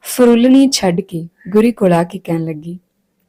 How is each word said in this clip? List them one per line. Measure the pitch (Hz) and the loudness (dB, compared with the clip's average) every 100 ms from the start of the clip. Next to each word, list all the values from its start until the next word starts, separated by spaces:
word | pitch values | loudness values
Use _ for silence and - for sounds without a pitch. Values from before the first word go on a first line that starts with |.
ਫਰੋਲਣੀ | - - 247 233 254 269 269 | -8 0 2 4 4 4 2
ਛੱਡ | - 190 175 | 0 -2 -4
ਕੇ | - 170 170 _ - | -6 -10 -12 _ -4
ਗੁਰੀ | 208 233 | 0 0
ਕੋਲ | 226 190 | 0 0
ਆ | 170 | 0
ਕੇ | 175 190 | -2 -8
ਕਹਿਣ | - 165 | -8 -6
ਲੱਗੀ, | 160 151 165 180 _ _ _ _ | -6 -10 -14 -18 _ _ _ _